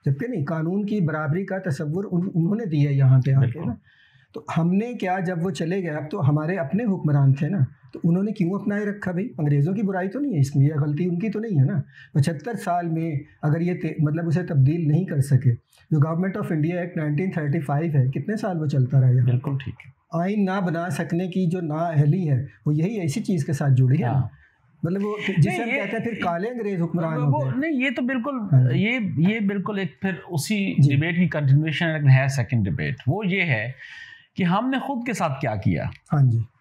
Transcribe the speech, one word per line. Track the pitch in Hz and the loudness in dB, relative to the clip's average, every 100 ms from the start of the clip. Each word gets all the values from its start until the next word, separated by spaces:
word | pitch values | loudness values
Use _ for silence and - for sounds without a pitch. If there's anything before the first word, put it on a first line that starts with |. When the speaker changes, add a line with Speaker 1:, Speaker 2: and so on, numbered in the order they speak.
| 147 | -2
Speaker 1:
जबकि | 135 240 | -2 -2
नहीं, | 220 | -4
कानून | 139 160 160 196 202 | -2 -2 -2 -2 -2
की | 214 | 0
बराबरी | 160 151 156 170 196 | 0 0 -2 -2 -2
का | 190 | -4
तसव्वुर | 185 139 151 170 208 | -4 -4 -4 -4 -2
उन-, | 175 190 170 | -2 0 0
उन्होंने | 170 208 220 | 0 0 -2
दिया | 151 143 | 0 2
यहाँ | 139 131 131 | 4 6 6
पे | 135 | 4
आके | 135 | 4
Speaker 2:
बिल्कुल। | 120 - - | 2 0 -6
Speaker 1:
ना। | - _ _ _ _ _ | -8 _ _ _ _ _
तो | - - - | -16 -4 0
हमने | 170 190 233 | 2 2 0
क्या, | 247 190 185 | -4 -2 -2
जब | 180 175 | -2 -2
वो | 185 | -4
चले | - 165 196 | -4 -2 -2
गए, | 175 | -2
अब | 151 147 | -6 -6
तो | 139 | 0
हमारे | 131 147 156 190 | 2 2 0 -2
अपने | 147 190 | -2 -2
हुक्मरान | 240 185 151 143 135 | 0 0 2 4 4
थे | 135 151 | 4 0
ना, | 190 127 - - | 0 -2 -4 -18
तो | - 170 | -4 0
उन्होंने | 170 208 | 0 0
क्यों | 214 170 196 | 0 -2 -2
अपनाए | 202 208 208 | -2 -2 -4
रखा | 202 185 | -6 -6
भाई? | 175 | -4
अंग्रेज़ों | 226 - 147 143 156 | -6 -4 0 2 2
की | 196 | 0
बुराई | 202 185 190 | -2 -2 -4
तो | 254 | -4
नहीं | 285 | -4
है | 170 | 0
इसमें, | 135 139 | 0 4
ये | 139 156 | 2 2
गलती | 151 147 180 | -2 -2 -2
उनकी | 170 214 | -2 -2
तो | 214 | -4
नहीं | 226 160 | -2 2
है | 135 | 2
ना। | 185 - - - 156 | 0 -6 -12 -6 0
पचहत्तर | 139 156 240 220 | 0 -2 -6 -6
साल | - 175 170 | -2 -2 -2
में | 160 165 139 - - | -2 -2 -4 -8 -6
अगर | 160 165 | -2 0
ये | 175 | 0
ते-, | 180 160 160 | -2 -4 0
मतलब | 151 160 170 | 0 0 0
उसे | 165 | -2
तब्दील | 180 147 131 170 151 | 0 2 2 2 2
नहीं | 156 190 | 2 0
कर | 143 | -2
सके, | - 131 123 | 2 2 2
जो | 117 _ _ - 156 | 0 _ _ -2 2
Government | 156 165 190 208 | 2 2 -2 -2
of | 139 | -2
India | 160 156 175 | 0 0 -2
Act | 175 175 | -4 -4
nineteen | 151 147 190 | -2 -2 -2
थर्टी | 175 147 160 | -2 -2 -2
फ़ाइव | 139 143 165 147 | 0 -2 2 2
है, | 127 | 2
कितने | 139 139 214 | 0 -4 -4
साल | 214 175 | -4 -4
वो | 151 | -2
चलता | 143 123 139 | 0 2 4
रहा | 127 | 6
यहाँ? | 123 123 | 4 4
Speaker 2:
बिल्कुल | 123 147 135 | 2 0 -6
ठीक | 110 - - | -6 -12 -16
है। | - _ 165 | -20 _ -4
Speaker 1:
आइन | 180 208 | -2 0
ना | 190 196 | 0 0
बना | 175 165 175 | -2 -2 -4
सकने | 139 170 170 185 | -4 -2 -2 -2
की | 185 180 | -2 0
जो | 180 | -2
नाअहली | 165 156 170 151 147 185 165 | -4 -2 0 2 2 2 2
है, | 127 143 - 151 | 0 -2 -6 -2
वो | |
यही | 151 170 226 | 0 0 -2
है, | 165 | -4
इसी | 220 | -4
चीज़ | 202 180 135 | -2 -2 0
के | |
साथ | 143 143 | 0 2
जुड़ी | 127 127 151 | 4 4 4
है | 123 | 2
ना। | |
Speaker 2:
हाँ। | 120 107 - _ _ _ - 160 | 0 -2 -8 _ _ _ -8 -4
Speaker 1:
मतलब | 196 | -2
वो, | 208 208 - 185 | -4 -4 -2 2
जिसे | - | 2
Speaker 2:
नहीं, | - | 2
Speaker 1:
हम | 226 | -2
Speaker 2:
ये | 285 | -4
Speaker 1:
कहते | 196 226 | -4 -4
हैं | |
फिर | 226 | -4
काले | 220 185 170 214 | -4 -4 -2 -4
अंग्रेज | 247 208 185 | -4 -4 -2
हुक्मरान | 165 175 165 156 | -2 -2 -2 0
Speaker 2:
वो, | 147 | 0
Speaker 1:
हो | |
Speaker 2:
वो, | 202 131 | 0 0
Speaker 1:
गए। | 240 | -2
Speaker 2:
नहीं, | 320 269 | -2 0
ये | 269 | -2
तो | 269 | -2
बिल्कुल, | 247 262 254 262 202 | -2 -2 -4 -4 2
Speaker 1:
हाँ | 135 127 | 4 4
जी। | 131 | 2
Speaker 2:
ये, | 208 254 196 131 170 | 0 0 -2 0 0
ये | 226 | 2
बिल्कुल | 196 202 202 202 | 0 -2 -2 -4
एक | 190 - | -4 -4
फिर | 190 175 | -6 -6
उसी | - 165 - 214 196 - | -6 -6 -2 -2 0 4
Speaker 1:
जी। | 143 | 4
Speaker 2:
debate | 139 165 170 | 4 2 2
की | 180 | 2
कंटिन्यूएशन | 156 143 143 156 147 170 | 2 4 4 4 0 -2
है, | |
लेकिन | 156 143 | 2 6
है | 131 135 | 6 6
second | 135 113 120 | 0 0 0
debate। | 98 76 73 - - | 0 -2 -4 -4 -2
वो | 196 | -2
ये | 202 190 | 0 0
है | 170 113 110 - - - - - _ - | 0 0 -2 -8 -16 -18 -20 -20 _ -2
कि | |
हमने | 180 190 254 269 | 2 2 0 -2
खुद | 269 269 240 | -2 -6 -4
के | |
साथ | - 170 131 | -4 -4 -2
क्या | 127 107 | -2 0
किया। | 98 76 - - - | 0 0 -2 -8 -2
Speaker 1:
हाँ | 147 | 4
जी। | 131 113 107 _ | 4 4 -2 _